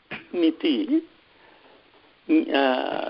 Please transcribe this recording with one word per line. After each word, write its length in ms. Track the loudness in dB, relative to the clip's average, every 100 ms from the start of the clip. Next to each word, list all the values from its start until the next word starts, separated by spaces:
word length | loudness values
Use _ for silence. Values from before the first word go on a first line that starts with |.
| _ -18 -8
निति, 760 | 0 2 2 0 0 0 -2 -2 _ _ _ -20 _ -20 -20 _ _ _ _ 0
अ, 340 | 0 2 0 2 0 -2 -6